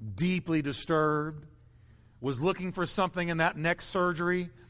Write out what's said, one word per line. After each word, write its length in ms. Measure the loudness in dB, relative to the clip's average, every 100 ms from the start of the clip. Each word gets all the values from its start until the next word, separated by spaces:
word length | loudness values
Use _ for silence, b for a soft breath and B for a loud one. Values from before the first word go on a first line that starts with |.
| -8 0
deeply 460 | 2 2 2 0
disturbed, 840 | 0 -2 0 2 4 2 -2 -8 -16 -20 b b b b b b
was 180 | -4 0
looking 320 | 0 0 -2
for 140 | -2 -2
something 420 | 0 0 0 0
in 100 | 2
that 200 | 2 2
next 300 | 0 0 -2
surgery 600 | 0 2 2 0 0 -2 -10